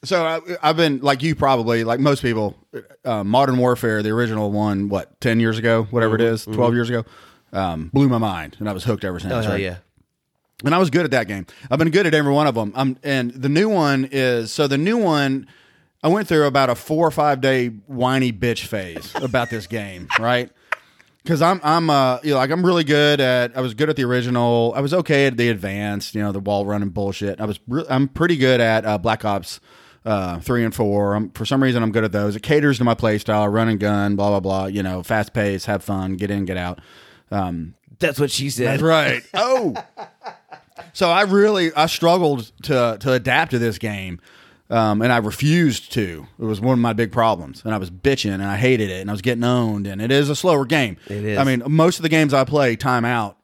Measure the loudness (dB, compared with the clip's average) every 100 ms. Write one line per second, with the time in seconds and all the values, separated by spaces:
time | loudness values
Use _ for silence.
0 | -2 -2 0 -4 -6 -2 0 2 2 2
1 | 0 0 0 0 2 2 2 0 0 0
2 | 2 2 0 -2 -4 -6 _ -18 -18 -12
3 | -4 -4 0 2 4 4 2 2 0 0
4 | 0 0 0 -2 -2 0 0 0 -2 -4
5 | -6 _ -2 2 2 0 2 2 0 0
6 | 0 2 2 0 -4 0 2 2 0 -4
7 | -6 -16 -20 _ _ -6 -4 -4 -2 2
8 | 4 2 -2 -4 -10 -8 -8 -6 -4 -4
9 | -4 -6 -4 -4 -2 -4 -4 -8 _ _
10 | _ _ _ _ _ _ 0 2 2 2
11 | 2 0 0 -6 -10 -18 -4 0 2 2
12 | 4 2 2 2 2 0 -4 0 -2 -2
13 | -2 -2 -2 -4 0 2 2 2 2 0
14 | 0 0 0 0 -2 -2 0 2 0 0
15 | 2 2 0 -2 -6 _ _ _ _ _
16 | 0 0 2 2 4 4 2 0 -2 0
17 | 0 2 0 2 2 2 0 -6 -14 -4
18 | 0 2 0 -2 -2 -4 -4 -6 -6 -12
19 | -10 -8 -2 -2 -2 -6 -8 -8 -8 -12
20 | -6 -4 0 -2 -2 _ _ -14 _ _
21 | _ _ -4 2 2 2 0 2 2 2
22 | 2 0 0 0 0 2 2 2 2 4
23 | 4 4 2 2 0 -4 -6 -2 -2 0
24 | 0 0 0 0 2 2 2 0 -2 -2
25 | 2 2 2 2 0 0 -4 -6 -4 -6
26 | -6 -6 -4 -4 -2 -2 -2 -2 -4 -4
27 | -4 -4 -6 -4 -6 -6 -6 -6 -2 0
28 | 0 0 0 4 4 4 4 2 0 -2
29 | 0 -2 -2 -4 -6 -18 _ -20 -20 _
30 | -4 -2 -2 -6 -2 0 0 0 0 2
31 | 0 0 -4 -6 -2 2 2 2 0 0
32 | 0 0 -2 -4 0 2 4 2 2 2
33 | 0 0 0 0 2 2 2 0 0 0
34 | 0 0 0 0 0 -4 -4 -4 -4 -6
35 | -2 -2 -2 -2 -2 -2 -4 -4 -4 -4
36 | -4 -4 -4 -2 -2 -4 -6 -8 -16 -20
37 | -20 -20 _ -6 -4 -6 -10 -14 _ -4
38 | -4 0 -2 -2 -6 -4 -2 0 2 2
39 | 2 -2 -4 -4 0 0 -2 -6 -14 -18
40 | -20 _ -18 -18 _ -20 _ -20 -18 -2
41 | 2 2 4 6 4 4 0 2 0 2
42 | 4 4 2 0 -6 _ -2 2 2 0
43 | 0 0 2 2 2 0 -2 -2 -6 -8
44 | -8 -12 _ -20 -20 _ _ 2 2 2
45 | 2 2 0 -2 2 4 2 0 -6 -4
46 | -4 -6 -16 -8 -6 -2 0 2 2 0
47 | -2 2 2 0 -6 -12 -6 -6 -6 -2
48 | 0 0 -2 -4 -4 0 2 2 0 -4
49 | -8 -4 -4 0 0 2 0 -2 -6 -6
50 | 0 2 2 0 2 2 2 0 0 -6
51 | -10 -8 -4 0 0 0 0 2 2 2
52 | 0 2 2 2 2 2 0 0 0 0
53 | 0 -2 -4 -10